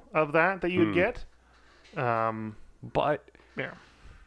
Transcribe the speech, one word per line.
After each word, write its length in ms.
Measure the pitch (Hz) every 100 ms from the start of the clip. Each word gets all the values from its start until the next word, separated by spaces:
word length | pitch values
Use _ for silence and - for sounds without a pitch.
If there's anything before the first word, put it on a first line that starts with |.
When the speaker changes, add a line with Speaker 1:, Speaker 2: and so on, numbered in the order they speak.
| -
Speaker 1:
of 180 | 156 151
that 280 | 156 170 190
that 100 | 175
you 100 | 180
would 80 | 170
Speaker 2:
Hmm. 60 |
Speaker 1:
get. 300 | 101 190 - - - _ - - - - 196
Um, 600 | 123 117 113 110 110 107 - -
Speaker 2:
But 460 | 120 - 139 151 - - - -
Speaker 1:
yeah. 160 | 131 - - - - -